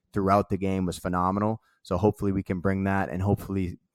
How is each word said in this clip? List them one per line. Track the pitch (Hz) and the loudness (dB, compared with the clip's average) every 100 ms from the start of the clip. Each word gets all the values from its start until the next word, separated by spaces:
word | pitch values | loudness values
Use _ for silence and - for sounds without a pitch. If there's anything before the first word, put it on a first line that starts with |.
| _ | _
throughout | 104 95 101 - | -2 4 4 2
the | 92 | -2
game | 95 95 | 0 0
was | 90 - | -2 -4
phenomenal. | 92 90 92 101 107 113 _ _ | -2 0 0 0 0 -4 _ _
So | - 90 | -4 2
hopefully | 107 - 101 | 2 2 -2
we | 95 | -2
can | - 92 | -2 -2
bring | 98 95 | -2 0
that, | 98 98 85 | 0 0 -2
and | 87 | -2
hopefully | 101 98 - 98 87 - _ | 0 0 -2 -4 -4 -6 _